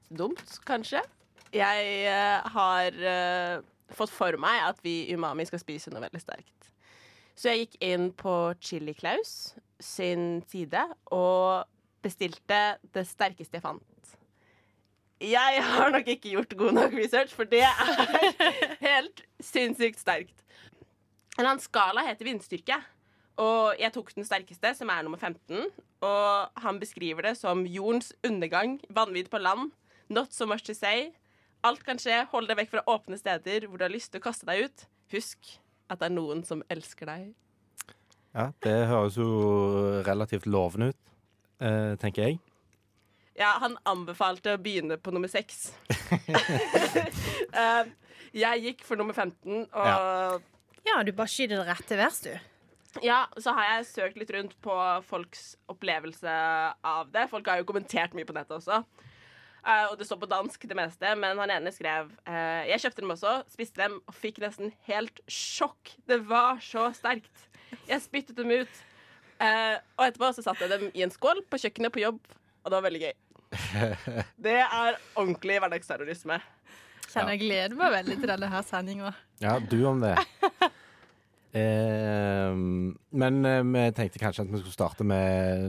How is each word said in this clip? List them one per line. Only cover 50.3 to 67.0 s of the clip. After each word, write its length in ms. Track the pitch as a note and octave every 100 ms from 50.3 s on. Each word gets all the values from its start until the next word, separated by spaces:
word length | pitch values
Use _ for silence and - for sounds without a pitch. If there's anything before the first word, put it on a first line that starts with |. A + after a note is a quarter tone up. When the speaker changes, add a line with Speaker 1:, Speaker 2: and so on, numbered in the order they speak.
| F3+ - _ _ _ G#4+
Speaker 3:
Ja, 180 | F#4
du 80 | G#3
bare 140 | F#3+ A3
skyter 300 | - B3 G3
det 80 | F3
rett 160 | F3 -
til 140 | G3+
værs, 220 | B3+ -
du. 80 | D3+ F3 - _ _ _ _
Speaker 1:
Ja, 280 | - A#3+ B3 - -
så 160 | A#3+
har 100 | A#3+ G#3
jeg 200 | A3+ A#3
søkt 300 | - F#3+ G#3
litt 140 | A3
rundt 220 | G3 G3+ -
på 160 | G#3+ F#3 F#3 F3+
folks 520 | F#3 F3+ F3 - - - -
opplevelse 640 | F3+ F#3+ D#3+ D#3+ D#3+ E3+ D#3+ D#3+ D#3+ D#3+ -
av 300 | D#3+ D#3+ C#3+
det. 180 | G#3 B3+
Folk 180 | G#3+ G#3+
har 100 | F3+
jo 60 |
kommentert 500 | F3+ G3 G3 A3 F3
mye 120 | F3 D#3+
på 100 | D3+
nettet 220 | C#3+ D#3+
også. 240 | F3 A3 A#3 _ - - - - - -
Eh, 260 | A3 A3 G#3
og 120 | G#3
det 100 | G#3
står 120 | F#3+
på 80 | F#3+
dansk 380 | F#3+ G3+ - A#3
det 80 | F#3+
meste, 380 | E3 - G3 G#3+
men 220 | G3 G3
han 120 | G3+
ene 200 | F3+ E3+
skrev, 380 | - D#3+ D#3 D3+ -
eh, 420 | - E3+ E3 E3 D3
«Jeg 140 | A3
kjøpte 200 | B3+ -
dem 100 | F#3+
også, 220 | E3+ G3+ C4 -
spiste 300 | - A3+ -
dem 220 | G3+ G3
og 120 | -
fikk 260 | - G#3+ G#3+
nesten 340 | G#3 G#3 G#3 -
helt 380 | - G#3 A3+ - -
sjokk. 640 | - - - C#4+ - - - -
Det 120 | A#3+
var 380 | G#3+ A#3 B3 B3+
så 300 | - A3+ A#3
sterkt. 540 | A#3